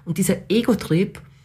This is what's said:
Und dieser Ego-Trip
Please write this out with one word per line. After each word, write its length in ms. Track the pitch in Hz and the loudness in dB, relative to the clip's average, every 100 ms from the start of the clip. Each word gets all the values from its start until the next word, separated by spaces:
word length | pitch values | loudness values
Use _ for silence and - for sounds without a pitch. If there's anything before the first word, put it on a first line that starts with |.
| - | -8
Und 100 | 170 | -2
dieser 340 | 190 175 - | 0 0 0
Ego-Trip 720 | 214 233 208 - 160 202 - - - | 0 2 0 2 0 0 -6 -20 -20